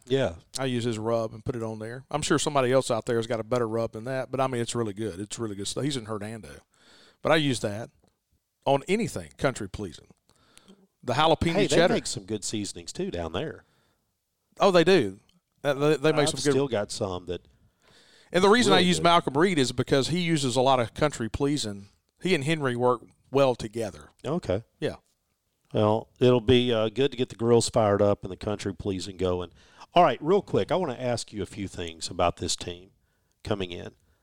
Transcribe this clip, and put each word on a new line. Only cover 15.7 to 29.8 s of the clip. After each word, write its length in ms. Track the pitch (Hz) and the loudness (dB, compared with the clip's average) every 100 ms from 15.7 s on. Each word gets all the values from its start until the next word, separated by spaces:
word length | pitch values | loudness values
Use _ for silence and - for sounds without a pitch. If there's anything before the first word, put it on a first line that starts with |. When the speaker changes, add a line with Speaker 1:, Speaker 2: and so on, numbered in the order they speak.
Speaker 2:
they, 220 | 135 147 147 | 0 2 2
they 160 | 151 | 2
make 100 | 147 | 2
Speaker 1:
I've 60 | 147 | 0
Speaker 2:
some 100 | 139 | 0
good 120 | 143 | 2
Speaker 1:
still 160 | 135 139 | 2 2
got 220 | 110 107 | -2 -4
some 360 | - 101 90 87 | -4 -4 -6 -8
that 200 | 87 _ _ _ _ _ _ _ _ - | -10 _ _ _ _ _ _ _ _ -4
Speaker 2:
And 140 | 175 | 2
the 40 | 196 | 6
reason 240 | 233 208 | 6 6
I 40 | 185 | 6
Speaker 1:
really 120 | 180 | 4
Speaker 2:
use 100 | 165 | 4
Speaker 1:
good. 60 | |
Speaker 2:
Malcolm 340 | 170 170 156 135 | 4 4 2 2
Reed 200 | 190 160 | 2 2
is 140 | 123 | 0
because 360 | - 123 143 123 | 0 0 2 2
he 120 | 175 | -2
uses 360 | 170 156 135 127 | 0 0 0 2
a 40 | |
lot 200 | 127 127 | 4 4
of 140 | 113 | 0
country 340 | - 151 - 113 | -2 -2 -2 -6
pleasing. 580 | - 143 147 110 101 98 _ _ _ | -2 -2 -2 -4 -10 -16 _ _ _
He 120 | 185 | -2
and 100 | 165 | 0
Henry 320 | 135 165 135 120 | 0 -2 -2 0
work 260 | 123 120 - _ - | 2 0 -4 _ -2
well 240 | 131 135 | 2 2
together. 560 | 120 113 117 110 - - _ | 2 -6 -6 -6 -8 -20 _
Speaker 1:
Okay. 400 | 123 170 - 95 - - | -6 -4 -2 -2 -4 -8
Speaker 2:
Yeah. 160 | 143 80 _ _ _ _ _ _ _ | -8 -8 _ _ _ _ _ _ _
Speaker 1:
Well, 360 | 110 107 110 - - | 0 2 2 -2 0
it'll 220 | 123 123 | 2 4
be, 320 | 107 127 123 | 4 2 4
uh, 160 | 113 110 | 0 -2
good 220 | 110 135 | 0 -2
to 60 | 117 | -2
get 120 | 123 | -6
the 80 | - | -2
grills 320 | 117 117 - | 4 4 4
fired 340 | 120 107 101 | 2 4 4
up 220 | 101 101 | 4 2
and 80 | 98 | -4
the 40 | 90 | -8
country 380 | 107 104 101 | -8 -6 -6
pleasing 420 | 87 104 95 98 92 | -6 -6 -6 -8 -4
going. 340 | 92 90 87 _ _ - | -4 -2 -6 _ _ -20